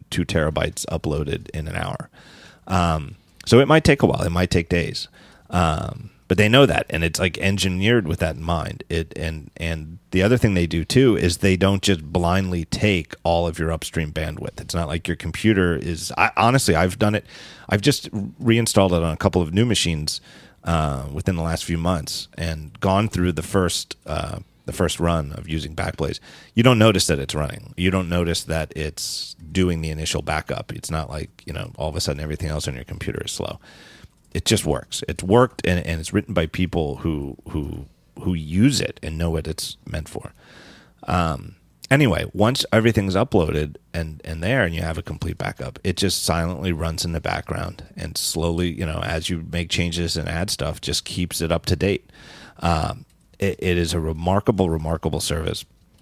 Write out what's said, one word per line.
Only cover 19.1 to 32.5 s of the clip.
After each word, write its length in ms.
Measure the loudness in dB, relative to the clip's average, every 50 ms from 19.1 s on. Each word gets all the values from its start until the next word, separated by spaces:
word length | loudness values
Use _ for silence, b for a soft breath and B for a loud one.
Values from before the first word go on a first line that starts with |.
a 60 | 0 0
couple 240 | 0 2 2 2
of 120 | 2 2 2
new 120 | 2 2
machines, 560 | 4 2 2 2 0 0 0 -2 -4 -6 -6 B B B B B B B B -2
uh, 440 | 0 2 2 2 0 -2 -4 -6 -6
within 240 | -6 -4 -2 0 0
the 60 | 0
last 240 | 0 -2 -2 -4 -2
few 120 | -4 -2 -2
months 520 | 0 0 0 0 -2 -6 -8 -8 -10 -10 -8 -6
and 420 | -6 -4 -4 -6 -8 -12 -8 -2
gone 300 | 0 2 4 4 2 2
through 240 | 0 0 0 0 0
the 100 | -2 -4
first, 540 | 0 2 2 2 2 0 -2 -6 -8 -12 -16 _
uh, 340 | -6 -6 -4 -4 -6 -8 -10 -12 -14 _ _ _
the 60 | -10
first 300 | -2 0 0 0 0 0
run 320 | 0 0 0 0 -2 -4 -8
of 160 | -12 -8 -6
using 260 | -6 -6 -6 -6 -6
Backblaze. 460 | -6 -6 -6 -4 -4 -4 -4 -4 -6 B B B B B B B
You 100 | 4 4
don't 160 | 6 6 8
notice 280 | 8 6 6 6 2 2
that 120 | 0 0
it's 160 | -2 -4 -4
running. 380 | -4 -4 -4 -6 -10 -14 -12 -6
You 160 | -2 0 0
don't 160 | 0 0 -2 -2
notice 380 | 0 0 0 0 -2 -2 -4
that 260 | -4 -4 -4 -4 -6 -6
it's 600 | -8 -8 -6 -6 -8 -8 -8 -8 -8 -10 -12 -14 -16 -16 -6
doing 300 | 0 0 2 2 2 0
the 80 | -2 -4
initial 320 | -4 -4 -4 -4 -4 -4
backup. 500 | -2 -2 -2 -4 -4 -4 -6 -8 -8 -10
It's 200 | -12 -12 -8 -6
not 180 | -4 -4 -6 -6
like, 340 | -8 -10 -10 -10 _ -16 -14
you 60 | -12
know, 220 | -10 -8 -10 -10 -8 -6
all 120 | -6 -4
of 80 | -4 -2
a 20 |
sudden 220 | -2 -2 -2 -4
everything 260 | -4 -6 -6 -6 -4
else 220 | -4